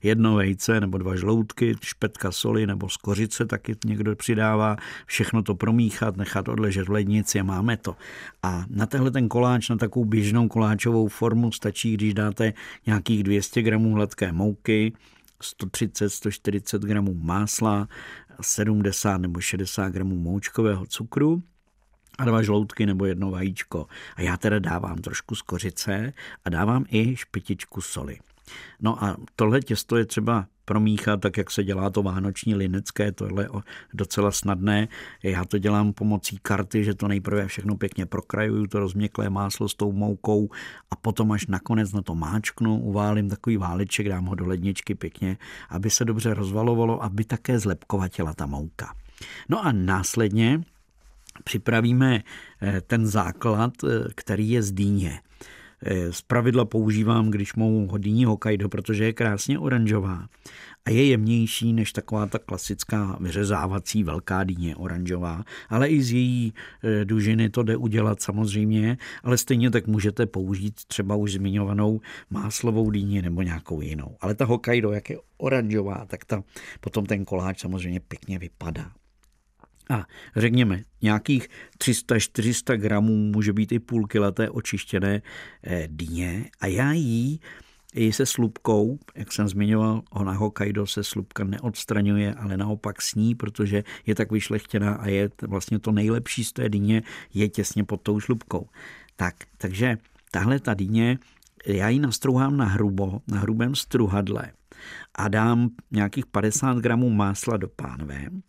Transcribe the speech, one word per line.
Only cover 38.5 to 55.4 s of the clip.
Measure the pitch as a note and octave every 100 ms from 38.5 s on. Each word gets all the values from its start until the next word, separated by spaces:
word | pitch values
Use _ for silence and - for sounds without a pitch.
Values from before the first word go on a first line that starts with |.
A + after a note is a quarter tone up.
| G#2+ G#2
to | G#2
rozměklé | G2 G2 G#2 - G#2
máslo | F#2+ G2+ - G#2
s |
tou | - G#2
moukou | G2 G#2 G2+ - G#2 G#2 - - - _
a | -
potom | A2+ G#2 A2
až | G#2 -
nakonec | F#2+ - A2+ G#2
na | G2+
to | F#2
máčknu, | E2 D#2+ G#2+ G#2+ - A2+ A2
uválím | A#2+ G2+ G#2 G#2 G2+
takový | G2+ - A2
váleček, | F2+ F#2 G2 - G2+
dám | F#2
ho | F#2
do | F#2 F2+
ledničky | F#2 F#2+ F#2+ -
pěkně, | G2 E2 - F#2+ F#2+ - - -
aby | F2+ G#2
se | -
dobře | A#2 A2 A2
rozvalovalo, | G#2 G2 G2+ A#2 A#2 A#2 A#2
aby | G#2+ G2
také | A2 A#2 - B2
zlepkovatila | G2+ F2+ - G2+ F#2 - D#2+
ta | D#2 D2
mouka. | C#2 D#2 - - - - - - - -
No | D#3+ A#2+
a |
následně | G#2+ F#2 F#2+ F#2+ - G#2+ G#2+ A2+ D3+ E3+ _ _ _ _ - - -
připravíme, | - G#2+ G2+ A2+ A#2+ B2 C3 A#2+ - - - -
eh, | G2 F#2+
ten | F2 A#2 A2
základ, | G2+ F2 F2 A#2 G#2+ A#2+ -
eh, | C#3+ A2+ A#2
který | - - G2+ A2
je | A#2+
z | G2+
dýně. | F#2+ G2+ G2+ F2+ C2+ _ -